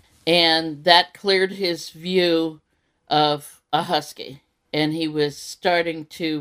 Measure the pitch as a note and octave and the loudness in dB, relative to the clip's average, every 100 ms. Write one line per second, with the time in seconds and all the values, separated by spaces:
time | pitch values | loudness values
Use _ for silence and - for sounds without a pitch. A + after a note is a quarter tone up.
0 | _ _ - E3+ E3 D#3+ D#3+ D3 E3 F3 | _ _ 0 2 4 2 -2 -2 4 4
1 | F3 - G3+ F#3+ F#3+ F#3+ F#3 E3 - D#3+ | 4 -4 0 2 0 -2 -4 -4 -10 -14
2 | E3+ F#3 F3 E3 D#3+ D#3 _ _ _ _ | -2 0 2 2 -2 -6 _ _ _ _
3 | - D3+ D3+ D3 - - - D3+ E3+ D#3+ | -2 2 2 0 -6 -20 -4 -2 0 -2
4 | D3 - - C#3 _ _ _ D3+ D#3 D#3+ | -4 -14 -16 -18 _ _ _ -2 -2 -2
5 | D#3+ D3+ D3 C#3 - - F#3+ F3 E3+ D#3+ | -4 -2 -2 -4 -16 -4 0 0 0 -6
6 | D3+ - D#3+ D3+ | -10 -8 -4 -4